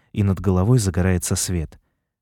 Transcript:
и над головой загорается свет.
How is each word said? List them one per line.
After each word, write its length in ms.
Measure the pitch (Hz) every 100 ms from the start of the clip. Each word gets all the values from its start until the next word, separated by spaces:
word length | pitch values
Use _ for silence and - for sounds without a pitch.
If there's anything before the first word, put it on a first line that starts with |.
| _
и 100 | -
над 180 | 101 90
головой 380 | 92 92 95 127
загорается 580 | 98 87 90 90 - 95
свет. 440 | - 90 76 - _ _ _ _